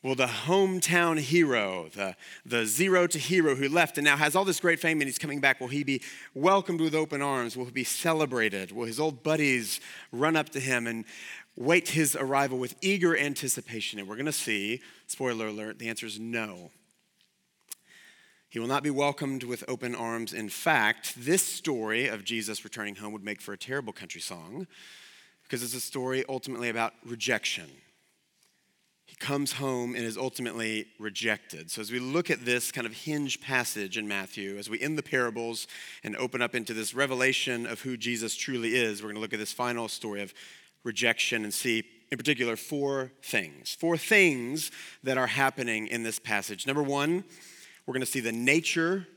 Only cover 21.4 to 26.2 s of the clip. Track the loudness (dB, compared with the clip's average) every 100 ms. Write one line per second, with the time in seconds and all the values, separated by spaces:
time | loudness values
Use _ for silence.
21.4 | 2 -2 -2 -2 0 2 0 -2 -4 -4
22.4 | -4 -8 -10 -8 -8 -8 -10 -8 -8 -8
23.4 | -8 -10 -6 -6 -6 -12 -14 -10 -10 -10
24.4 | -12 -12 -12 -14 -20 -20 -20 -20 -20 _
25.4 | _ -6 -4 -6 -6 -4 -2 -2